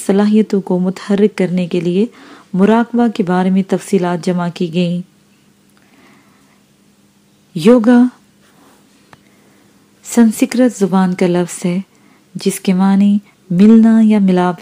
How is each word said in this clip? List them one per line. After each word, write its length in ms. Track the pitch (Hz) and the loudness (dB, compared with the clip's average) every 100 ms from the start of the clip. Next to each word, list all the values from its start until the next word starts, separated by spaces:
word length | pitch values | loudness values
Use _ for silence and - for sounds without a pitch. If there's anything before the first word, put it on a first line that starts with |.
| - | -2
صلاحیتوں 560 | 196 208 214 214 196 | 0 2 0 0 -2
کو 180 | 190 180 | -2 -4
متحرک 580 | 185 185 - 202 208 - | -4 -6 -4 0 0 0
کرنے 300 | 185 180 175 | -4 -4 -4
کے 120 | 180 | -4
لیے 260 | 165 180 240 - - - _ | -2 -2 -4 -6 -20 -20 _
مراقبہ 540 | 180 208 226 226 233 240 | 0 2 2 0 -2 -2
کے 160 | 233 | -2
بارے 260 | 175 180 185 | -2 -2 0
میں 140 | 190 190 | -2 -2
تفصیلات 580 | 185 - 196 180 175 170 | -6 -2 -4 -2 -4 -4
جمع 220 | 180 175 | -4 -4
کی 200 | 165 175 | -6 -6
گئیں۔ 280 | 165 175 175 - _ _ _ _ _ _ _ _ _ _ _ _ _ _ _ _ _ _ _ _ _ _ _ _ 170 | -4 -4 -4 -10 _ _ _ _ _ _ _ _ _ _ _ _ _ _ _ _ _ _ _ _ _ _ _ _ 0
یوگا 480 | 175 247 220 247 247 - _ _ _ _ _ _ _ _ _ _ _ _ _ _ _ _ _ _ | 4 4 4 4 2 -2 _ _ _ _ _ _ _ _ _ _ _ _ _ _ _ _ _ _
سنسکرت 760 | - - 226 214 262 240 254 - | -4 2 2 2 -2 0 0 0
زبان 340 | 190 190 185 | -2 0 0
کا 140 | 180 185 | -2 -2
لفظ 380 | 175 175 - 180 | -2 -4 -6 -6
ہے 160 | 180 190 _ _ _ _ 180 | -6 -8 _ _ _ _ -8
جس 240 | 196 - | -6 -4
کے 140 | - | -2
معنی 440 | 185 196 196 202 202 - _ - | 0 2 2 2 0 -4 _ -4
ملنا 520 | 175 214 226 226 220 | 2 6 6 4 4
یا 160 | 220 214 | 2 2
ملاپ 360 | 190 180 180 175 | 2 0 -2 -4